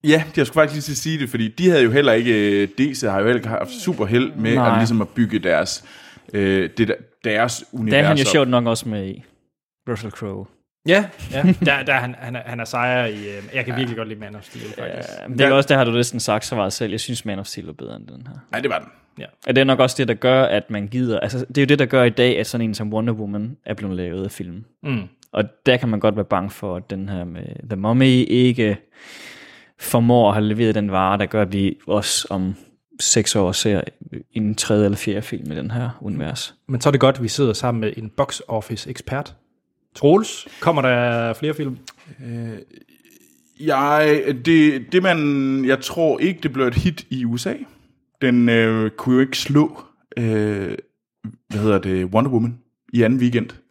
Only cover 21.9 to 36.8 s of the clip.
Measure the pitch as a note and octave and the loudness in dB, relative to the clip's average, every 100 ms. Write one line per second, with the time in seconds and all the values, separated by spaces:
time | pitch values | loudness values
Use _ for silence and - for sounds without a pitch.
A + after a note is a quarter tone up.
21.9 | C3+ B2 G#2+ B2 F#2+ A2 A#2+ A2+ G#2 G#2+ | 4 4 4 2 2 -2 -2 -4 -4 -4
22.9 | A2 A#2 A2 G#2 G#2 A2 C#3+ - G#2 G2+ | -2 -2 -4 -6 -6 -8 -10 -10 -8 -6
23.9 | F2+ F2+ F2+ F#2+ - F2+ F2 A2+ _ D3+ | -6 -6 -6 -8 -8 -12 -12 -16 _ -8
24.9 | B2 F#2 _ _ - G#2 _ - B2 A#2+ | -8 -8 _ _ -4 -4 _ 0 2 0
25.9 | G#2+ A2 G#2 G2 G2 G2 - G#2 F2+ - | 0 0 0 -2 -2 -4 -8 -8 -8 -8
26.9 | F#2+ G2 F#2+ F2 E2+ - - A2+ G2+ G#2+ | -10 -8 -8 -8 -12 -14 -14 -8 -4 0
27.9 | A#2+ C3 B2+ - B2 B2+ B2 G#2+ G2+ _ | 4 4 4 2 4 4 4 0 0 _
28.9 | _ - - - - - - _ _ - | _ -20 -20 -20 -20 -20 -20 _ _ -2
29.9 | B2 A#2 B2 G#2+ G#2+ G#2+ G#2+ A2+ G#2+ G#2 | 2 4 6 4 4 0 2 2 2 0
30.9 | F#2+ F#2+ G2+ G2 A2 G2 G2 G2 - - | 0 2 0 0 0 0 0 -2 -2 -2
31.9 | G#2 - - - G2 F#2 F#2 _ _ _ | -2 0 -4 -4 -4 -4 -6 _ _ _
32.9 | - - A#2+ G#2 G#2+ F#2 - A2 G2 - | -6 0 2 2 0 0 0 0 0 -2
33.9 | _ - - - A2+ G#2+ G#2+ - G#2 G2+ | _ -16 -16 -10 -4 -4 -4 0 2 2
34.9 | G2+ - G2+ G#2+ G2+ D2+ D2+ D#2 A#2 A#2+ | 0 -4 -6 -6 -10 -10 -8 -6 -6 -6
35.9 | A#2+ G#2 F#2+ D2+ - - _ - C3 | -8 -8 -6 -6 -8 -10 _ -8 0